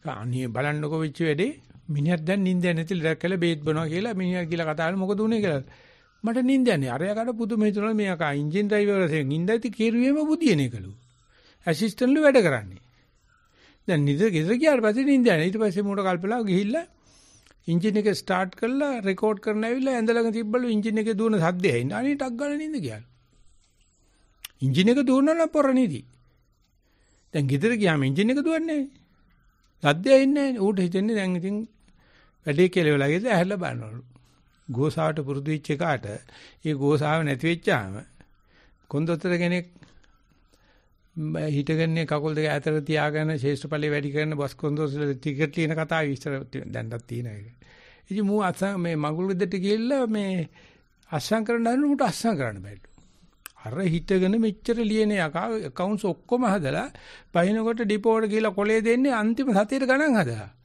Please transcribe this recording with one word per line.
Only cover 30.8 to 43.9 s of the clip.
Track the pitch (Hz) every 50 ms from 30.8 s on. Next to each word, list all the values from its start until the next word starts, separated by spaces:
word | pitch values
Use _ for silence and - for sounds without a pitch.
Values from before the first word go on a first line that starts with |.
| 180 175 180 190 202 226 226
දැන් | 208 190 185 180
ඉතින් | 175 170 196 208 208 226 - _ _ _ _ _ _ _ _ _ _ _ _ _ _ _
වැඩේ | 156 143 156 185 180
කෙලවෙලා | 185 190 160 151 147 139 139 143
ගිහලා | 156 185 226 254
ඇහැරලා | 208 165 180 190 208 185
බලනවලු. | 175 139 123 120 113 107 113 123 - - _ - _ _ _ _ _ _ _ _ _ -
ගෝසාවට | 120 120 143 156 - 165 156 160 151 160
පුරුදු | 139 135 139 143 139 156
වෙච්ච | 156 151 - -
එකාට | 151 139 175 165 139 117 -
ඒ | 101 107 - - - - - - - - _ - 156 151
ගෝසාව | 135 139 143 156 127 147 151 156 165
නැති | 156 147 139 120 156
වෙච්චාම | 165 170 165 - 208 175 120 101 95 98 107 - - - - - _ _ _ _ _ _ _ _ _ _ _ _ _
කොන්දොස්තර | 147 143 160 165 170 160 190 180 175
කෙනෙක් | 170 175 175 180 180 175 - _ - - - - - _ _ _ _ _ _ _ _ _ _ _ _ _ _ _ _ _ _ _ _ _ _ _
ම-, | 160 151 156 160 160 156
හිටගන්නේ | 156 147 143 139 156 160 156 165 165 160 165 160
කකුල් | - 151 147 147 160 151
දෙක | 143 156 151
අතර | 147 147 - 160 151 156
තියාගෙන | 143 147 156 151 147 151 147 156 156 156 160
ශේෂ්ඨ | 135 123 143 143 131 - 143
ඵලයේ | 156 147 151 151